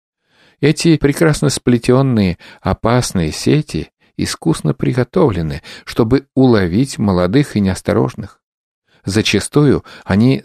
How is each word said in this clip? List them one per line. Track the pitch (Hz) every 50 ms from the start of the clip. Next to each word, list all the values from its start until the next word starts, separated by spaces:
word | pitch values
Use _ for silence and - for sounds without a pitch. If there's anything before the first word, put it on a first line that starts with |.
| _ _ _ _ _ _ _ _ _ _ _ _
Эти | - 143 156 - - 170 160
прекрасно | 143 - 139 143 - 170 160 147 - - -
сплетенные, | - - - 127 123 117 - - 123 127 139 135 123 110 101 92 82 - - - - -
опасные | - 95 95 - - 110 120 127 117 - - 95 82 78 73
сети | - - 120 135 151 147 - - 80 73 - _ _ _ _ _
искусно | - - - - - - 165 156 - - 156 143
приготовлены, | - - 139 131 127 123 - - 190 175 135 101 90 82 78 71 73 - - - - -
чтобы | - - - 123 113 123 139 139 _ _
уловить | - 135 131 120 104 95 85 82 107 139 131 - -
молодых | 120 101 95 90 90 87 98 139 147 - -
и | 110
неосторожных. | 101 95 92 - - - 98 107 127 131 - - 107 - - _ _ _ _ _ _ _ _ _ _ _ _ _ _
Зачастую | - 95 110 98 - - 101 - - - 147 151 143 101 76 - - - - -
они | - 98 98 113 127 135 - -